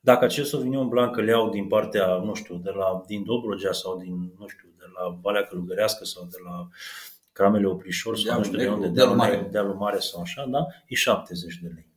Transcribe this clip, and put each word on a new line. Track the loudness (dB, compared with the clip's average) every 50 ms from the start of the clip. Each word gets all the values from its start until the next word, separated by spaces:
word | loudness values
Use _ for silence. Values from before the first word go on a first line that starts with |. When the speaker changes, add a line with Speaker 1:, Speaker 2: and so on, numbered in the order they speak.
Speaker 1:
Dacă | _ 8 8 8 8
acest | 4 4 2 -2 0
Sauvignon | -2 -2 -2 -2 0 0 -2 2
Blanc | 2 2 2 2 2
îl | 0 2
iau | 4 4 4 4 2
din | 0 -4 -2
partea, | 2 2 2 2 2 2 2 2
nu | 4 2 0 0 -4 -6
știu, | -6 -10 -10 -12 -8 -8
de | -6
la, | -4 -2 -2 0 -2 -2 -6
din | -8 -8 -8 -4
Dobrogea | -2 -4 -2 -2 -4 -6 -2 -2 -4
sau | -4 -2 -4 -6 -8 -8
din, | -8 -8 -6 -6 -6 -8 -10 -16
nu | -20 -20
știu, | -20 -20 _ _ _ _
de | -20 -20 -10
la | -6 -6 -6 -6 -4
Valea | -2 0 0 0
Călugărească | 0 -2 -4 -8 -6 -6 0 0 2 2 0 -2 -8
sau | -10 -10 -10 -12 -14
de | -14 -16 -14
la | -12 -10 -10 -12 -12 _ -18 -16 -16 -16 -14 -14 -14 -16 -16 _ _
Cramele | _ 4 4 4 6 4 4
Oprișor | 2 0 -2 -6 -6 -6 -6 -4 -4 -2
sau | -2 0
Speaker 2:
Dealul | 0 0 0
Speaker 1:
nu | 0
știu | 0 0 -2
de | 0
Speaker 2:
Negru, | 0 0 0
Speaker 1:
unde, | 0 0
Speaker 2:
Dealul | 6 6 6 6 6
Speaker 1:
Dealul |
Speaker 2:
Mare. | 4 4 4 2
Speaker 1:
Negru, | 0 -2 -2
Dealul | -2 -2 -2 -2 -2
Mare | -2 -2 -2 -2 -2
sau | -4 -4 -6 -8
așa, | -10 -8 -8 -8 -6 -2
da? | -2 -2 -2 -2 -6 -16 _
E | _ -2
șaptezeci | 0 4 4 4 2 0 -8 -10 -10 -10 -10 -12 -12
de | -12 -14 -14
lei. | -14 -18 _ _